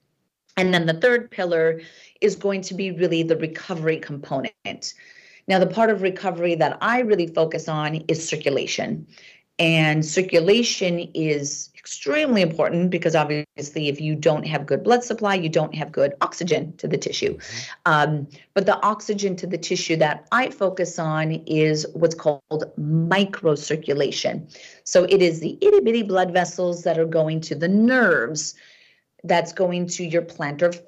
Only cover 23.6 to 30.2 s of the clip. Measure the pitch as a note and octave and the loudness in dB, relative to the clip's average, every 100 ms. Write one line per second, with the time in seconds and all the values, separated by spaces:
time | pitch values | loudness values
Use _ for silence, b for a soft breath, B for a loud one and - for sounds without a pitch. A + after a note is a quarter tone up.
23.6 | - D#3 - C#3+ C#3 - - - - B | -2 -4 -2 0 -2 -2 -4 -4 -10 B
24.6 | B B - F#3 F3+ G3 F3 D#3+ D#3+ - | B B 2 4 6 6 4 2 -4 2
25.6 | G#4 G#4 A3+ A#3 G#3 F#3 F3+ F3+ E3+ - | 6 6 6 2 2 0 2 0 0 -2
26.6 | F3+ F3 E3+ E3 E3 E3 D#3 D#3+ D#3+ D3 | -2 -2 0 0 2 0 0 -2 -6 -4
27.6 | E3+ G3+ A#3 C4 G#3+ D3 A#2 D#3 - b | 2 4 4 4 4 2 0 -6 -8 b
28.6 | b b b b b _ F3 F3 E3+ - | b b b b b _ 0 0 0 -2
29.6 | F3+ F3 F3+ - F3 E3+ | -2 -2 -4 -6 -2 -2